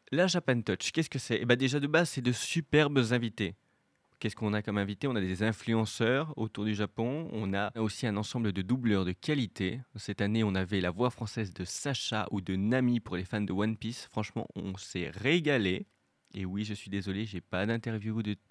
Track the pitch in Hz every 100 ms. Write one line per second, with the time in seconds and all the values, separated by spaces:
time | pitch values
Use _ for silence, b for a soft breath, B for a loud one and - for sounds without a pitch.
0 | - 147 185 180 - 120 110 98 - -
1 | 160 135 - 113 120 123 131 143 143 156
2 | 170 - 120 120 - 170 151 147 147 139
3 | 113 123 113 - 92 92 _ _ _ _
4 | _ - 110 - 107 104 104 104 101 101
5 | 139 117 92 92 107 110 - 113 107 -
6 | 113 131 156 139 110 - 107 104 101 -
7 | 117 147 165 110 98 98 101 117 110 -
8 | 120 101 104 123 110 95 95 131 117 101
9 | 90 90 - 147 110 - 95 127 - 104
10 | - 101 101 113 107 95 92 101 90 87
11 | 123 - 107 - 101 - 90 - 143 131
12 | - 110 98 101 90 95 104 127 123 120
13 | - 90 95 110 101 92 110 110 113 120
14 | - - 104 117 - - 90 95 - 90
15 | 76 92 117 175 147 135 95 95 196 _
16 | _ _ _ 104 92 101 107 101 - 98
17 | 98 95 110 95 - 90 104 113 117 110
18 | 107 110 104 101 _